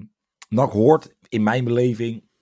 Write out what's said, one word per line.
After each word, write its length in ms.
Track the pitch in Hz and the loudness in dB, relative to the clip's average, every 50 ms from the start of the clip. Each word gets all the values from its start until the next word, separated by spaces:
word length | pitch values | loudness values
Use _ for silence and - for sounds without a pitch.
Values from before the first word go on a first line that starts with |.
| - - _ _ _ _ _ _ - _ | -14 -18 _ _ _ _ _ _ -12 _
nac 240 | - 123 - - | -2 0 0 0
hoort 420 | - 104 113 143 160 151 - - _ _ _ _ | 0 2 4 4 4 2 0 -8 _ _ _ _
in 140 | - 110 | -4 -2
mijn 220 | 107 107 117 131 123 | 0 0 0 0 -2
beleving 640 | 117 120 120 123 127 117 110 117 117 117 107 - _ _ _ | -2 0 0 0 0 -2 -4 -6 -8 -8 -10 -16 _ _ _